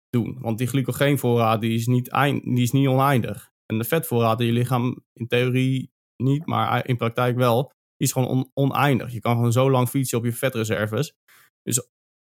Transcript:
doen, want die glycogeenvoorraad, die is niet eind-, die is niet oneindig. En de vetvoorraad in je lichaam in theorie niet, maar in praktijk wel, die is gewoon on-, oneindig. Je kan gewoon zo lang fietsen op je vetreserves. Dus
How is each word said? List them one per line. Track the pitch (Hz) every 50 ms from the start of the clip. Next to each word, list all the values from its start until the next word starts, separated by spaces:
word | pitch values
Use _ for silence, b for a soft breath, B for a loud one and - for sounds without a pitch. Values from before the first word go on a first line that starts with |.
| _ -
doen, | - 120 104 - - 131
want | 123 113 113
die | 110 127
glycogeenvoorraad, | 123 - 139 120 123 - - 143 143 143 - - 123 120 117 113 110 110 104
die | 113 113 113
is | 117 113
niet | 123 123 123 123 -
eind-, | - 127 139 143 131 - -
die | - 127 123 123
is | 117
niet | - 135 139
oneindig. | 135 131 135 135 139 139 117 104 104 104 - - _ _ _ _
En | - 110
de | 110 123
vetvoorraad | - 165 165 160 - 123 117 117 113 113 120
in | 120
je | 117
lichaam | 117 120 120 117 131 120 123 127 - - _ _ _
in | - 117
theorie | - 123 123 127 127 123 131 131 131 131 131 127 - _ _ _ _ _ - 123
niet, | 135 139 151 -
maar | - 117 113 113 - 120 123 -
in | - 123
praktijk | 117 117 117 - 123 123 127 117
wel, | 123 127 123 113 123 143
die | - _ _ _ _ _ - 147
is | 139
gewoon | - 135 127
on-, | - - 131 131 _ -
oneindig. | 139 139 135 - - 139 147 135 - - 120 123
Je | 107
kan | - 117 120
gewoon | 117 120 120
zo | 113 127 135 135
lang | 135 127 127
fietsen | 120 - 139 127 - 123
op | 117 117
je | 120 117
vetreserves. | - 139 131 127 113 113 104 101 98 107 104 110 117 147 - _ _ _ b b b b b b _
Dus | - - - - - _ _ _ _ _ _ _